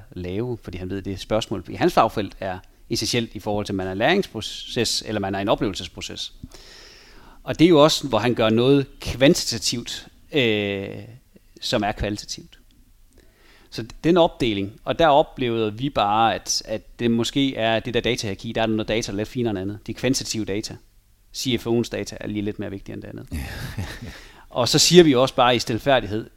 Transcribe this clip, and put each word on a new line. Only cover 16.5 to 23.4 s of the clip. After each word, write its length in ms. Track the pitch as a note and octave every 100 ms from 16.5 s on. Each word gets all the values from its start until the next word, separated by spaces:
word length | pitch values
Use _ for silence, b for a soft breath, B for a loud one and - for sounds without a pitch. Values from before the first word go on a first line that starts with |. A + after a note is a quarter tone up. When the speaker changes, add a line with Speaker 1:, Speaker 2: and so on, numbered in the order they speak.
| - -
Speaker 1:
at 340 | G#2+ - -
det 120 | A#2+
måske 440 | A#2 A2+ C#3+ C3+ B2+
er 240 | A2 A2
det 140 | B2
der 60 | A#2
datahierarki, 520 | A2+ B2 A2 G2 A2+
der 100 | A2+
er 40 | A2+
noget 220 | A2 G#2+
data, 240 | A2 A#2
der 20 |
er 40 | G2+
lidt 100 | G#2+
finere 220 | B2+ A#2
end 100 | G2
andet. 200 | F#2+ G#2 -
De 60 |
kvantitative 520 | A2 B2+ B2+ - A2 G2+
data, 300 | G2+ - - _ _ _ _ _ -
C 200 | C3+ A2+
F 80 | A#2
O'ens 220 | A#2 A2+
data, 260 | G2+ G2+ G#2
er 80 | G#2+
lige 140 | G#2
lidt 180 | G#2 G2+
mere 100 | G2
vigtige 240 | G2 -
end 80 | G#2+
det 60 | G#2
andet. 180 | G#2+ -
Speaker 2:
Ja. 60 | -